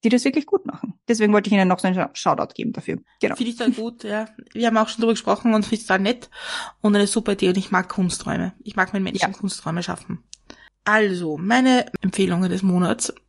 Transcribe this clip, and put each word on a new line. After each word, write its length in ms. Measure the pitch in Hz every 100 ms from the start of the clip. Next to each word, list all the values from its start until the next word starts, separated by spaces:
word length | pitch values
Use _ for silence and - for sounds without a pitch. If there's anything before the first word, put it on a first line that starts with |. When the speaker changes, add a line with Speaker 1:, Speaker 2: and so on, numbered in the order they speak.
| 226
Speaker 1:
die 40 |
das 140 | 240
wirklich 220 | 277 302 -
gut 200 | 392 -
machen. 280 | - - - -
Deswegen 240 | 220 208
wollte 160 | 208 202
ich 40 |
ihnen 140 | 202 185
noch 120 | 180
so 100 | 190
einen 180 | 185 -
Shoutout 400 | - 180 - -
geben 180 | - -
dafür. 280 | - - - - _
Genau. 160 | 214 -
Speaker 2:
Finde 160 | 240
ich 60 | 233
total 160 | 233
gut, 320 | 226 226 233 214
ja. 240 | 208 220 - -
Wir 140 | 220 233
haben 100 | 220
auch 100 | 220
schon 140 | -
drüber 100 | 226
gesprochen 420 | 220 - 208 233
und 100 | 214
finde 120 | 202 214
ich 60 |
total 180 | - 190
nett 300 | 196 240 - - - - - -
und 160 | 214 202
eine 120 | 202
super 260 | 226 208
Idee 160 | 196 185
und 80 | 185
ich 140 | -
mag 180 | 185 185
Kunsträume. 640 | - 180 - - 151 185 -
Ich 140 | 208 196
mag, 160 | 190
wenn 100 | 202
Menschen 280 | 190 196 -
Speaker 1:
Ja. 60 | -
Speaker 2:
Kunsträume 460 | 190 - 160 175
schaffen. 400 | 175 175 - 175 _ - - - - _ -
Also, 520 | 214 208 180 165 151
meine 500 | 190 247 262 254 247 -
Empfehlungen 500 | 190 - 185 175 185
des 140 | 185
Monats 500 | 190 180 180 233 - -